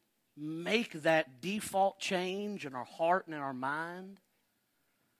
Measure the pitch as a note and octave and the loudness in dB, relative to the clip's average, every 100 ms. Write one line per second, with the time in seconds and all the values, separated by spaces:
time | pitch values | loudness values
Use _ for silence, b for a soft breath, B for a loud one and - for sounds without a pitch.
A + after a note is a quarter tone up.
0 | _ _ _ - D3+ D#3+ F3 A3 A#3 D#3+ | _ _ _ -10 -8 -6 0 0 0 0
1 | D#3 D#3+ D#3 B2+ F3 G#3 - G3 G3 - | 4 4 4 -6 -4 -4 0 4 2 2
2 | - F#3 F#3 G3 G#3 G3 C#3+ C3 A#2 - | -2 0 0 -2 -4 -6 -8 -8 -8 0
3 | E3 F#3 E3 D#3 C3+ B2+ C3 D3+ E3 F3+ | 4 4 2 -6 -4 -2 -2 -2 -4 -8
4 | F#3+ G3 _ _ _ _ _ _ _ _ | -14 -18 _ _ _ _ _ _ _ _
5 | _ | _